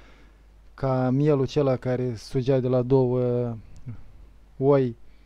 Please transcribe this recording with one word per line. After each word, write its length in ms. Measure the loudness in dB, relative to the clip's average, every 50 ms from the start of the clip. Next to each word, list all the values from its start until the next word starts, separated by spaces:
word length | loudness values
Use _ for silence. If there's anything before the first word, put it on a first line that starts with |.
| -20 -20 -20 -20 -20 -20 -20 -20 -20 -20 -20 -20 -20 -18 -10
ca 360 | -4 -2 -2 0 0 0 2
mielul 320 | 2 2 2 2 2 2
acela 340 | 0 0 0 0 0 0 0
care 380 | -2 -2 -4 -2 -2 -2 -4 -6
sugea 440 | -8 -10 -6 -4 -2 0 2 2 2
de 80 | 2 2
la 140 | 0 0
două 380 | 2 4 4 4 4 2 0 0 0 0 0 -2 -2 -4 -6 -10 -14 -18 -18 -16 -16 -14 -14 -14 -16 -18 -18 -20 -20 -20 -20 -20 -20 -14 -6 0
oi, 380 | 2 4 4 4 2 0 -4 -10 -16 -20 -20 -20 -20